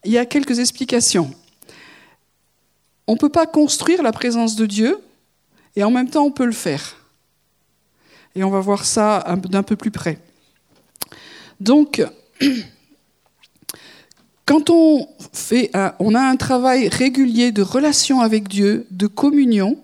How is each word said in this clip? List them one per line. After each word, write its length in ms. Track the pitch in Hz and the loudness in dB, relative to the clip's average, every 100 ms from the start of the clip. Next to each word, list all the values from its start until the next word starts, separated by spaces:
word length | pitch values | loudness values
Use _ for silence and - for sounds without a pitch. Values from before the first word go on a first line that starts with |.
il 60 | 196 | 0
y 80 | 233 | 0
a 80 | 240 | 0
quelques 320 | 294 277 240 | -2 -2 -2
explications. 720 | 247 - 254 247 - - 139 135 _ _ - - - - _ _ _ _ _ _ _ _ _ _ - | -2 -4 -2 0 2 0 -2 -8 _ _ -20 -20 -20 -20 _ _ _ _ _ _ _ _ _ _ -4
On 100 | 226 | 0
peut 120 | 294 | 0
pas 180 | 339 320 | 0 0
construire 560 | 311 302 - - 359 | 2 0 0 0 0
la 80 | 269 | 0
présence 460 | 226 247 233 226 214 | -2 -4 -2 -2 -2
de 100 | 220 | -4
Dieu 320 | 202 226 415 _ _ _ _ _ _ _ - | 0 0 -2 _ _ _ _ _ _ _ -2
et 80 | |
en 80 | 202 | 0
même 180 | 247 254 | 0 0
temps, 140 | 311 | 0
on 80 | 294 | 0
peut 120 | 285 | 0
le 60 | 247 | -4
faire. 460 | 220 180 147 - - _ _ _ _ _ _ _ _ _ _ _ _ _ | -2 -6 -6 -8 -20 _ _ _ _ _ _ _ _ _ _ _ _ _
Et 80 | 185 | -4
on 80 | 190 | -2
va 80 | 196 | -2
voir 260 | 190 202 | -2 -2
ça 380 | - - 214 202 - | -2 0 0 0 -2
un, 80 | 180 | -6
d'un 260 | 185 196 | -2 -4
peu 140 | 202 208 | -2 -4
plus 160 | 226 | -4
près. 260 | - 175 151 _ _ _ _ _ _ _ _ - - - - - _ | -6 -8 -8 _ _ _ _ _ _ _ _ -16 -16 -20 -20 -20 _
Donc, 420 | 196 285 294 - - - _ _ | 2 4 4 0 -4 -6 _ _
<clears throat> 40 | 277 254 180 _ _ _ _ _ _ _ _ _ - - - - _ _ _ _ - | -2 -2 -8 _ _ _ _ _ _ _ _ _ -20 -20 -20 -20 _ _ _ _ 0
quand 220 | 302 294 | 0 4
on 400 | 330 320 294 - _ - | 4 6 4 0 _ -18
fait 380 | - - 240 233 | -14 -2 -2 0
un, 200 | 190 190 - | -2 -2 -2
on 160 | 208 226 | 0 2
a 60 | |
un 140 | 262 262 | 2 0
travail 520 | - 254 254 254 220 | 0 0 2 2 0
régulier 640 | - 262 262 262 226 247 | 0 0 2 0 2 2
de 100 | 208 | 2
relation 580 | 190 269 294 285 - 262 | 0 0 0 0 0 2
avec 280 | 226 220 196 | 2 0 -2
Dieu, 400 | 196 202 220 240 | 0 0 0 -6
de 160 | 185 202 | -4 -4
communion 720 | - 285 285 262 214 196 302 | 0 2 4 2 2 0 -4